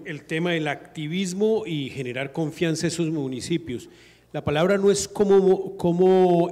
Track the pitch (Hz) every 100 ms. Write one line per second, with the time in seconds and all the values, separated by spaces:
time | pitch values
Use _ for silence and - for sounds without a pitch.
0 | - 147 - 160 175 170 151 139 - -
1 | 151 180 190 185 220 220 151 156 131 135
2 | 143 127 139 - 156 156 170 156 170 165
3 | 160 160 135 127 - 175 117 120 - -
4 | - _ _ 151 147 147 185 202 196 196
5 | - - 202 196 190 190 - - 175 170
6 | 185 190 185 170 175